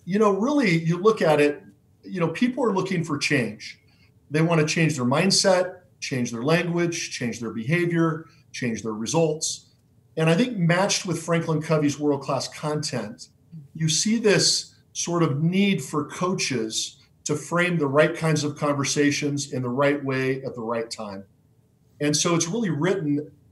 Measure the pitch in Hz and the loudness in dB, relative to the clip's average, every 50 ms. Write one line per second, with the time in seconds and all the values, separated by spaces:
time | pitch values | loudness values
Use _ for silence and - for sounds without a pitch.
0 | _ 170 190 214 214 202 190 190 220 277 302 294 247 190 165 165 165 165 175 175 | _ -2 2 4 4 4 4 2 2 2 2 4 4 4 4 2 2 0 0 4
1 | 196 220 220 - 185 160 147 143 147 147 - - - - - _ _ _ _ _ | 4 2 4 4 4 4 6 6 4 4 2 -2 -10 -20 -20 _ _ _ _ _
2 | - 196 196 180 165 156 - - 240 247 - 294 254 214 190 185 165 - 190 165 | -14 -8 -2 -2 -2 -2 0 0 0 0 0 0 0 2 2 0 0 0 -2 -2
3 | - - 143 143 - - 147 131 113 104 107 - - - - _ _ _ _ _ | -2 -2 -4 -4 0 0 0 0 0 -2 -6 -10 -14 -18 -18 _ _ _ _ _
4 | _ _ _ _ _ - 135 156 165 170 170 156 156 156 - 170 160 151 127 127 | _ _ _ _ _ -2 0 2 2 4 4 2 2 2 2 2 2 2 2 0
5 | 120 123 139 156 185 190 190 - - 196 185 - 185 - - - - _ _ _ | 0 2 2 2 2 4 2 4 4 4 4 4 2 -2 -6 -14 -20 _ _ _
6 | - - 139 127 120 113 117 113 123 147 165 175 170 165 170 170 175 165 165 - | -8 -6 -4 -4 -4 -4 -4 -4 0 2 2 2 2 0 0 0 0 0 -2 -4
7 | - - - - 127 117 107 - 117 110 95 117 110 127 170 175 175 170 170 165 | -8 -8 -8 -6 -6 -6 -6 -6 -8 -8 -8 -6 -2 0 0 0 0 0 2 2
8 | 165 160 156 - - - _ _ _ _ - - 131 120 110 104 104 110 107 107 | 2 0 0 -4 -10 -16 _ _ _ _ -8 -6 -4 -4 -4 -4 -6 -6 -6 -6
9 | 113 - 151 165 165 156 156 156 - - - - - _ _ _ _ _ _ _ | -6 -2 0 2 2 2 0 -4 -6 -6 -8 -10 -14 _ _ _ _ _ _ _
10 | _ _ _ 160 160 160 170 190 254 254 233 196 170 160 170 180 196 202 - - | _ _ _ 0 2 4 4 4 2 0 0 0 2 2 4 2 2 0 0 -2
11 | - 185 156 156 - 175 170 165 - 160 156 143 - - 160 151 143 143 143 151 | -4 -4 -6 -6 -2 -2 -2 0 0 0 -2 -2 0 0 0 2 2 0 0 0
12 | 147 147 143 139 - - 139 123 - - - - - 147 151 151 151 - 135 117 | 0 0 0 0 -2 -4 -4 -4 -4 -8 -8 -8 -6 -4 -4 -4 -4 -6 -6 -6
13 | 104 107 - - - - _ _ _ _ 170 156 - - - 160 160 160 - - | -8 -8 -12 -16 -20 -20 _ _ _ _ -20 -20 -18 -14 -6 -2 0 0 0 0
14 | - 214 226 226 240 202 185 160 - - - - - - - _ _ _ - - | 2 2 2 2 4 4 4 4 4 2 2 0 -4 -8 -16 _ _ _ -10 -8
15 | - 170 170 170 165 143 135 143 160 170 185 196 202 202 185 139 - - 156 147 | -4 -2 2 2 2 2 2 2 0 2 2 2 2 2 2 0 -2 -4 -4 -4
16 | 139 - - - 180 185 190 - - - 131 113 110 110 - - - - - _ | -4 -4 -6 -4 -2 -2 -2 -2 -2 -2 -2 -2 -4 -4 -4 -6 -6 -6 -10 _
17 | _ _ _ _ - - 147 151 - - 165 175 175 180 170 160 147 135 135 151 | _ _ _ _ -6 -6 -6 -4 -4 -2 -2 0 0 0 0 0 0 2 4 4
18 | 160 160 165 - 165 160 156 143 147 147 147 - 151 147 143 139 135 - - 151 | 4 4 2 0 0 0 0 0 -2 -4 -4 -2 -2 -2 0 0 -2 0 0 2
19 | 143 143 139 - 147 143 143 143 139 - 143 127 127 123 123 139 143 143 147 143 | 2 2 2 0 -2 -2 -4 -4 -6 -6 -6 -4 -4 -2 0 2 2 2 2 0
20 | 135 135 131 131 131 131 135 135 135 123 - 123 110 113 117 117 113 113 - - | -2 -2 -2 -2 0 -2 -2 -4 -6 -8 -10 -8 -6 -6 -4 -4 -6 -8 -10 -12
21 | 110 104 98 98 95 - _ _ _ _ _ _ _ _ _ _ _ _ _ - | -10 -10 -12 -14 -16 -18 _ _ _ _ _ _ _ _ _ _ _ _ _ -4
22 | 147 151 151 - - 175 170 160 - 165 202 240 226 175 147 139 160 185 196 190 | -2 0 0 0 2 2 2 0 0 -2 -2 -2 -2 -2 0 0 0 0 0 0
23 | 156 147 143 143 - - - _ _ _ | 0 -2 -2 -2 -4 -8 -14 _ _ _